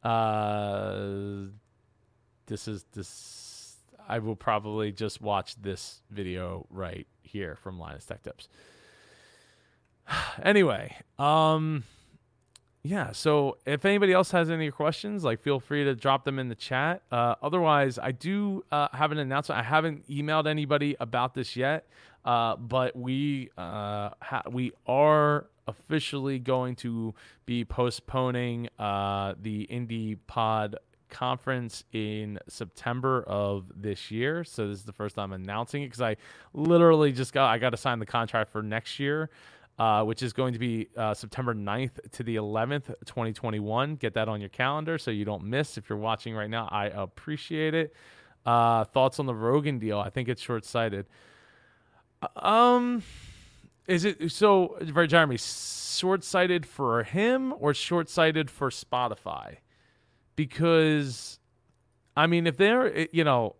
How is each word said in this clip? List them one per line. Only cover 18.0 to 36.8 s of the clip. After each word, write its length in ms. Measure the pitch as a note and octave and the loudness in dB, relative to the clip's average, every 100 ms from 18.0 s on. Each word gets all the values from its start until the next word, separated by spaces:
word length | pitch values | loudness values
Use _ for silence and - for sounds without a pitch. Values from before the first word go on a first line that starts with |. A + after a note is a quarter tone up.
I 120 | - | -6
do, 520 | B2+ E3 G3 G3+ F#3+ - | -6 -4 -2 -2 -4 -2
uh, 160 | D3 C#3+ | -2 0
have 180 | C3 D3+ | 0 0
an 80 | D3+ | 0
announcement. 400 | C3+ C3+ C#3+ D3 | -2 -2 -2 -4
I 40 | |
haven't 460 | A2+ D#3 D#3+ D3 - | 0 2 0 -4 -8
emailed 380 | C#3+ D3 D#3 D#3 | -6 0 0 2
anybody 480 | D3+ D3 D3 D3 C#3 | 0 0 0 0 -2
about 360 | A2+ A#2+ B2+ C3 | -4 -2 -2 -2
this 200 | B2 B2 | -6 -2
yet, 320 | C3 D#3 - _ - _ - | 0 0 -4 _ -20 _ 0
uh, 300 | A#2+ A#2 G#2+ | 2 2 -2
but 400 | A#2+ B2 B2+ B2+ | -2 -2 -2 -4
we, 560 | B2 C3 D3 C#3 B2+ - | -4 -2 -2 -2 -6 -12
uh, 520 | F2 G#2 G2+ G#2 G2+ - | -10 -6 -6 -4 -6 -10
ha-, 220 | - B2+ - | -8 -8 -6
we 220 | B2 B2+ - - | -4 -4 -6 -2
are 600 | C3 D3 D3+ D3 D3 - _ - | 4 6 6 6 2 -2 _ -14
officially 720 | A2 _ D#3 - C#3+ C3+ C3+ | -14 _ -2 -2 -4 -4 -4
going 360 | B2 B2+ B2+ B2 | 0 0 0 -4
to 360 | B2 A#2 A2+ G#2+ - _ - | -6 -4 -6 -8 -18 _ -6
be 180 | A#2+ | -4
postponing, 1040 | A2+ - B2 - - C3 B2+ B2 B2 A#2 A#2+ _ | -4 0 0 -2 -6 -2 -2 -2 -4 -4 -8 _
uh, 560 | G#2 G2+ G2 G2+ G2 F#2+ | -2 0 0 0 -2 -6
the 280 | G#2+ G#2 G#2+ | -6 -6 -6
Indie 480 | A#2+ A#2+ A2+ A2 G#2+ _ | -8 -6 -6 -6 -8 _
Pod 520 | - A2 A2 G#2+ G2+ _ _ _ | -2 0 0 -2 -6 _ _ _
Conference 720 | - B2+ B2+ - C3 A#2+ - - | -6 -4 -4 -2 -4 -4 -12 -8
in 480 | A2 G#2+ G#2+ G#2+ G2+ - | -4 -4 -4 -6 -10 -12
September 760 | - G2 - - B2 C3 C3 - | -12 -12 -8 -6 -2 0 0 0
of 380 | G2+ G2+ G2+ F#2 - | -2 0 -2 -6 -10
this 340 | G#2 G2 - | -8 -8 -6
year. 320 | G#2+ B2+ E3 | -4 -2 -4
So 240 | E3 - G#2 | -8 -6 -6
this 100 | G2+ | -6
is 60 | G#2+ | -12
the 80 | |
first 220 | - G#2 - | -8 -8 -6
time 180 | G2 | -8
announcing 500 | F#2+ F#2 G#2 A#2+ C#3+ | -8 -8 -6 -6 -6
it, 60 | C#3+ | -8
'cause 120 | A#2 | -4
I 160 | A#2+ G#2+ - - - | -4 -4 -10 -20 -16
literally 580 | - D#3 E3+ | -4 4 8